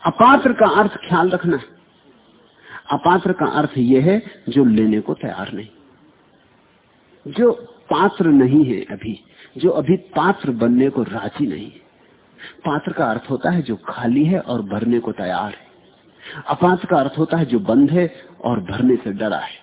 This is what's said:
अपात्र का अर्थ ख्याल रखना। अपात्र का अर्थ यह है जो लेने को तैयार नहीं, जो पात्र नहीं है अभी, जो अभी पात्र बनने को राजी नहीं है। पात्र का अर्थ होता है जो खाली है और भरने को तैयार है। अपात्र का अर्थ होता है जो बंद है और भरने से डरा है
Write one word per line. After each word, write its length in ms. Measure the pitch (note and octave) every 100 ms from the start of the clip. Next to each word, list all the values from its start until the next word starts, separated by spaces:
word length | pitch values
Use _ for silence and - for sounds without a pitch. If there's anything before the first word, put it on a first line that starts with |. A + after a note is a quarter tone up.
| E3+
अपात्र 480 | - A#3 C4+ C4
का 120 | A#3 G#3+
अर्थ 300 | A#3+ G#3 -
ख्याल 340 | - E3+ F3
रखना। 300 | F3+ E3+ D3 - - _ _ _ _ _ _ _ _ - - -
अपात्र 420 | C#3+ E3 F3+ F3+
का 120 | F3 C#3+
अर्थ 320 | D3+ D3 -
यह 260 | A#2+ C3
है 200 | D3+ G3+ A3+ - -
जो 160 | C#3 C3
लेने 340 | A2 A2 G#2+
को 140 | -
तैयार 400 | D3+ B2+ F2+ G2
नहीं, 140 | F#2+ G#2+ _ _ _ _ _ _ _ _ _ _ _ _ _ _ _ D3
जो 240 | C#3+ A#3+ - - - _
पात्र 340 | D3+ F#3+ - E3+
नहीं 400 | C#3+ B2+ C#3+ C#3
है 160 | G2+
अभी, 420 | F#2+ G2 A2 G2 _ _ - C3
जो 120 | D#3+
अभी 280 | D3+ C3+ F3+
पात्र 540 | - - E3+ F#3 D3
बनने 380 | A#2+ A#2 A#2+ C3+
को 140 | C3+
राजी 440 | G#2 G2+ G#2 - C#3+
नहीं 180 | F2 G#2+
है। 140 | - _ _ _ _ _ _ - - -
पात्र 260 | D3+ -
का 140 | - C3+
अर्थ 240 | A2 -
होता 200 | C3 -
है 120 | F3
जो 140 | C3+ G#2+
खाली 500 | - - A#2+ B2+ D3+
है 140 | F#3
और 220 | - A#2+
भरने 380 | G2+ G2+ A2+ A#2+
को 120 | A2+
तैयार 400 | G#2 F#2 F2+ G#2
है। 160 | F#2+ - _ _ _ _ _ - - -
अपात्र 400 | D3 F3+ F3+ -
का 100 | E3
अर्थ 200 | C3+ -
होता 200 | D#3 E3
है 80 | D3
जो 140 | A#2
बंद 320 | G2+ A2+ C#3
है 320 | E3+ E3+ - - -
और 160 | A#2+ A#2
भरने 360 | F2+ G2+ B2+ B2
से 180 | A2+
डरा 240 | G2 G#2+ F2+
है 200 | - -